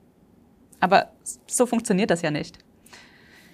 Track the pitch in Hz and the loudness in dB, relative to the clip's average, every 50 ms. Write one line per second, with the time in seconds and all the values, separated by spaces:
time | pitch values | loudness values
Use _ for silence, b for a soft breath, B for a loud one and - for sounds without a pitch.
0 | _ _ _ _ _ _ _ _ _ _ _ _ _ _ - - 190 180 196 - | _ _ _ _ _ _ _ _ _ _ _ _ _ _ -6 -2 0 4 4 4
1 | - - - _ - - - - _ - - - 247 240 233 233 226 - 185 180 | 2 0 -8 _ -18 -18 -18 -18 _ -4 0 0 0 0 0 -2 0 0 0 0
2 | 208 - 170 170 175 151 147 147 - - - - _ _ _ _ b b b b | 2 0 0 -2 -2 -4 -4 -4 -8 -10 -14 -20 _ _ _ _ b b b b
3 | b b b b b b b b b b | b b b b b b b b b b